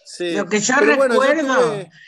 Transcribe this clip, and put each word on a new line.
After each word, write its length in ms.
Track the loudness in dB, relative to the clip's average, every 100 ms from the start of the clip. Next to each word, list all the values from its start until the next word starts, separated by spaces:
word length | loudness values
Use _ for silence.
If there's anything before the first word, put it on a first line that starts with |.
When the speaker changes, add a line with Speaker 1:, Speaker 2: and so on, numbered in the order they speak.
Speaker 1:
Sí. 300 | -20 -10 -6
Speaker 2:
Lo 120 | -6 -2
que 140 | -2
yo 140 | 0 2
Speaker 1:
Pero 180 | 2 2
bueno, 180 | 2
yo 60 | 2
Speaker 2:
recuerdo, 320 | 2 0 0 0
Speaker 1:
tuve 280 | 0 -2 -10 -20